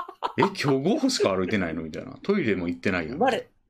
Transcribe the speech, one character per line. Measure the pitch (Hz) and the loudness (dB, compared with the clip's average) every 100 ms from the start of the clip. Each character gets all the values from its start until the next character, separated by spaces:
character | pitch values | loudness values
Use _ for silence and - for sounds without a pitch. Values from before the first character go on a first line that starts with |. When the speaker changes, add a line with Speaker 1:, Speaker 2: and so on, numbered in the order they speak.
| - - - - | 4 -8 -6 0
Speaker 1:
「え、 | |
今 | - | 0
日 | - 143 | 2 2
五 | 135 151 302 | 2 2 2
歩 | 269 | 2
し | - | 2
か | 196 | 2
歩 | 95 | 2
い | 92 | 2
て | 107 | 0
な | 85 | 0
い | |
の？」 | 82 | -4
み | 80 | -6
た | - | -10
い | - | -12
な。 | - | -8
「ト | - 202 | -2 0
イ | |
レ | 123 | 2
も | 92 85 | 0 0
行 | 87 | -2
っ | |
て | 104 | 0
な | 90 | 0
い | 82 | -2
よ」 | |
Speaker 2:
生 | 139 | 0
ま | 262 | 0
れ、 | - - _ | 0 -6 _